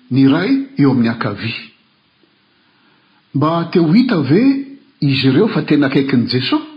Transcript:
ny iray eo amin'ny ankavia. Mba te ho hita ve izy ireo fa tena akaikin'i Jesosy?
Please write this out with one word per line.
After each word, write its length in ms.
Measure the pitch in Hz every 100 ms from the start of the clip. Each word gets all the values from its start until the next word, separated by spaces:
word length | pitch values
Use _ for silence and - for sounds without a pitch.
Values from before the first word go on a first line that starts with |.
| _
ny 80 | 127 135
iray 240 | 156 202 277 - -
eo 140 | 139
amin'ny 180 | 120 117
ankavia. 560 | 113 113 98 110 - - _ _ _ _ _ _ _ _ _ _ _ _ _ _ _ _
Mba 360 | 139 151 170 170
te 80 | 180
ho 120 | 160
hita 280 | 202 262 180
ve 200 | 127 175 269 277 - - _ _
izy 260 | 147 131 131
ireo 200 | 131 220
fa 140 | 156
tena 260 | - 147 139
akaikin'i 420 | 139 135 120 110
Jesosy? 340 | 127 - 302 -